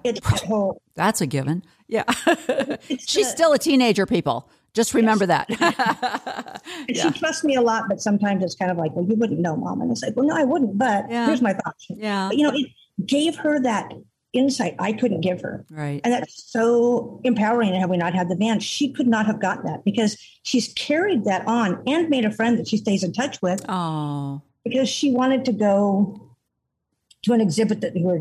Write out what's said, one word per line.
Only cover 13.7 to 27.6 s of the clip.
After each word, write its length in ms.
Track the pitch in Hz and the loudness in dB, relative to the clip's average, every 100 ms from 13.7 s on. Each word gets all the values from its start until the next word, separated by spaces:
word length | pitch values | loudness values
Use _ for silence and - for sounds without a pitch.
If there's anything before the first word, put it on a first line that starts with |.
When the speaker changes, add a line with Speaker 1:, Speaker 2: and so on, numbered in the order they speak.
| 208 - - - _ _ | 0 -4 -12 -20 _ _
Speaker 1:
insight 420 | 247 277 262 175 - | 0 2 2 -2 -2
I 120 | 196 | -4
couldn't 280 | 220 247 175 | 0 0 0
give 200 | 180 180 | -2 -2
her. 240 | - - - | -6 -10 -12
Speaker 2:
Right. 300 | 151 147 143 | -8 -6 -4
Speaker 1:
And 100 | 240 | 0
that's 300 | 240 - - - | -2 -2 -12 -6
so 680 | 240 226 240 240 240 - - | 0 4 4 4 2 -2 -4
empowering. 460 | 254 214 214 240 214 | 0 2 2 2 2
And 80 | 185 | 2
had 100 | 180 | 0
we 80 | 180 | 0
not 160 | 170 | 0
had 160 | 180 175 | 0 0
the 60 | 180 | 0
van, 240 | 220 214 | 0 0
she 300 | - - 285 | -2 -2 -2
could 160 | - 247 | 0 2
not 180 | 226 214 | 2 2
have 140 | 214 | 0
gotten 260 | 185 226 160 | -2 -2 -6
that 180 | 156 | -4
because 340 | 208 202 214 - - _ | -2 0 0 -2 -14 _
she's 240 | - 247 - | -2 -2 -2
carried 500 | - - 302 403 302 202 | -6 -2 0 2 0 0
that 220 | 190 - | -2 0
on 320 | 233 208 - - | 0 0 0 -2
and 220 | 311 330 | 0 2
made 160 | 269 214 | 2 0
a 60 | |
friend 260 | 214 226 233 | 0 0 0
that 80 | - | 0
she 100 | 214 | -2
stays 260 | 220 196 | 0 0
in 100 | 180 | 0
touch 280 | - 285 - | -2 -4 -2
with 200 | 180 190 - | -2 -2 -4
Speaker 2:
Oh. 760 | 180 165 156 147 143 139 139 - _ | -4 -2 -2 -4 -4 -6 -8 -12 _
Speaker 1:
because 260 | 233 254 262 | -4 0 0
she 220 | - 285 | 0 0
wanted 340 | 240 262 262 262 | 2 2 2 0
to 80 | |
go 680 | 208 208 196 202 196 208 - - _ _ _ _ _ _ _ _ _ | 0 2 4 4 2 0 -4 -20 _ _ _ _ _ _ _ _ _
to 100 | - | 0
an 80 | 233 | 2
exhibit 400 | 202 151 | 2 2